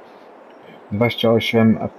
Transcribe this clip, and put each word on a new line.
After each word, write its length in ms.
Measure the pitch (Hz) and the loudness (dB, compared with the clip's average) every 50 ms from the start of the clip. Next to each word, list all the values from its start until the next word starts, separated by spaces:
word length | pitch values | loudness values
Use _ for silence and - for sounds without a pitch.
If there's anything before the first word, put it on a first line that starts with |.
| - - - - - - - - - - - - - - - - - - | -20 -20 -20 -20 -20 -20 -20 -20 -20 -20 -20 -20 -20 -20 -20 -20 -16 -12
dwadzieścia 400 | 104 101 120 117 - - - 113 | -4 -2 -2 -2 -2 -2 0 0
osiem 480 | 113 110 - - 117 113 113 113 107 - - - - | 0 0 0 0 0 2 4 2 2 0 -2 -10 -8